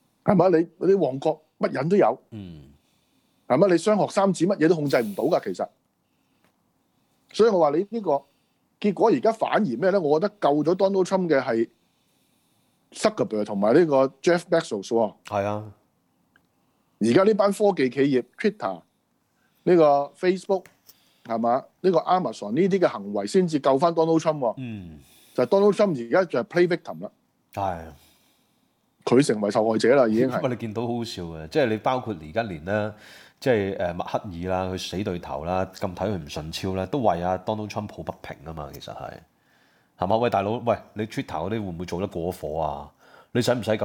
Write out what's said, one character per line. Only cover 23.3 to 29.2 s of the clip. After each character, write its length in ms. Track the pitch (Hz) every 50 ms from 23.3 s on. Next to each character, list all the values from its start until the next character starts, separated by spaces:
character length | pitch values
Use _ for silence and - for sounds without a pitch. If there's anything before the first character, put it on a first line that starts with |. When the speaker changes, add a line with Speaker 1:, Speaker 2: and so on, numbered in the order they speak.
| - 190 185
Speaker 1:
至 120 | 165 156 143
救 180 | 135 143 135 135
返 160 | 170 170 165
Donald 240 | 165 160 165 165 160
Trump 180 | - 165 156 147
喎。 160 | 131 110 104 -
Speaker 2:
嗯。 400 | 131 117 110 101 90 85 80 76 - _ _ _ _ _ -
Speaker 1:
就 100 | - 127
係 20 |
Donald 260 | - 196 196 202 208 190
Trump 320 | - 214 196 160 123 117
而 40 | 117
家 140 | 139 180 190
就 140 | 165 - 127
係 40 | 113
play 220 | - - 170 180 170
victim 340 | 175 - - - 90 80 95
啦。 80 | - - _ _ _ _ _ _ _ -
Speaker 2:
係。 260 | 104 98 95 87 82 82 80 78 - _ _ _ _ _ _ _ _ _ _ _ _ _ _ _ _ _ _ _ _ _
Speaker 1:
佢 200 | - 117 127